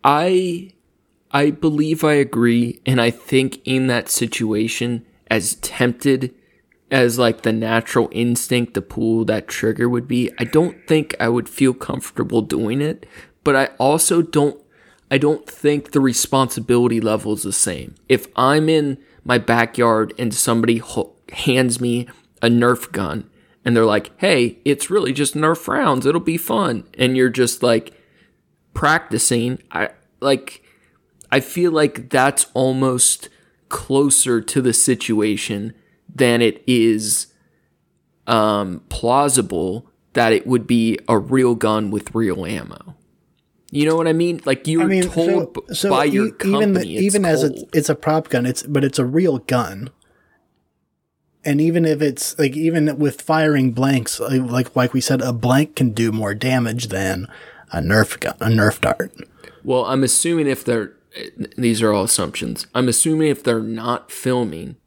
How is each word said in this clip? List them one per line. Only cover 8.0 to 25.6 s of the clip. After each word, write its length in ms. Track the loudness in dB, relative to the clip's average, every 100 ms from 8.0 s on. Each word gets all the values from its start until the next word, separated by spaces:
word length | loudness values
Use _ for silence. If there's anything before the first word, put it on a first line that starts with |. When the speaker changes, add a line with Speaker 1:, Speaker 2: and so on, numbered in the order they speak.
| 0
Speaker 1:
instinct 600 | 0 0 -2 0 -2 0 -6
to 60 |
pull 440 | -6 -4 0 0 0
that 220 | -2 -4
trigger 400 | -4 -2 0 0
would 180 | 0 -2
be, 240 | -2 -2 -4
I 60 | 0
don't 320 | 2 2 -4 0
think 280 | 0 0 -2
I 80 | 0
would 220 | 0 -4
feel 240 | 0 0
comfortable 680 | 0 -8 -8 -8 -6 -2 -2
doing 400 | 0 -4 -2 -2
it, 240 | -4 -6 -16 -20 -20 _
but 120 | 0 2
I 100 | 0 0
also 440 | 0 2 2 2
don't, 400 | 2 0 0 -2 _ _ _ _ _
I 60 | 2
don't 280 | 2 0 -6
think 420 | -2 0 0 0
the 80 | 0
responsibility 1000 | 2 0 0 0 0 -4 0 2 2 0
level 320 | 0 -2 -2
is 100 | -6
the 80 | -4
same. 420 | -2 -4 -4 -12 -18 0
If 180 | 0 0 0
I'm 300 | 2 2 2
in 280 | 2 0 -6 _ -16 -2
my 120 | 0
backyard 760 | 2 0 0 2 2 2 0 -4
and 160 | -6
somebody 440 | -2 0 2 2 0
ho-, 360 | -2 -6 -6 _ -18
hands 460 | -4 0 2 0 0
me 260 | -2 -2 -6 -16 _ _
a 60 | 2
Nerf 440 | 4 4 2 -4
gun, 360 | -6 -6 -6 -12 _ _ _ 0
and 100 | 4
they're 100 | 4
like, 260 | 2 -2 _
"Hey, 400 | 2 2 0 -2
it's 260 | -2 -2 0
really 220 | 0 0
just 220 | -2 -2
Nerf 340 | 0 0 0